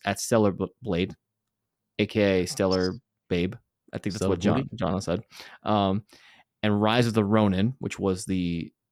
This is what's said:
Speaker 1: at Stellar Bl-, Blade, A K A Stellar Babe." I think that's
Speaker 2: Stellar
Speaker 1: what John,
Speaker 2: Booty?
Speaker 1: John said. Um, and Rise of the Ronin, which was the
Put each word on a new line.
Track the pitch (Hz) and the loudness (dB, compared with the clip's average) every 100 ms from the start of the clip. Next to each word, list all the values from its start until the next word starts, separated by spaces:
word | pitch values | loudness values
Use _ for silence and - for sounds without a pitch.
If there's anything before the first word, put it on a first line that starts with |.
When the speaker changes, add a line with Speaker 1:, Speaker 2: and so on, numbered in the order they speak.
Speaker 1:
at | - 98 | -6 -4
Stellar | - 117 104 | 0 2 2
Bl-, | 90 92 _ | 0 -6 _
Blade, | 107 87 92 - _ _ _ _ _ _ _ - | -4 -2 -2 -6 _ _ _ _ _ _ _ -4
A | 104 | -2
K | 110 101 95 | 2 2 2
A | 90 | 0
Stellar | - 95 92 92 - - _ - | 0 0 2 0 -4 -12 _ -4
Babe." | 87 90 - _ _ _ | -2 -2 -6 _ _ _
I | - | -10
think | 104 | -8
that's | 98 | -4
Speaker 2:
Stellar | 95 | -2
Speaker 1:
what | 90 | 0
John, | 196 143 | 0 0
Speaker 2:
Booty? | 139 113 | -2 -6
Speaker 1:
John | 87 92 | -4 -4
said. | 90 87 - - - - | -2 -4 -6 -20 -20 -10
Um, | - 107 98 101 - - - - _ _ | -2 2 2 0 -6 -18 -20 -20 _ _
and | 107 104 | 0 2
Rise | 107 120 117 | 4 4 2
of | |
the | 110 | 2
Ronin, | 101 110 104 92 110 131 | 2 4 4 2 0 -2
which | - - | -8 -2
was | 98 92 | -2 -2
the | - 92 87 85 78 _ _ | -2 -2 -2 -4 -6 _ _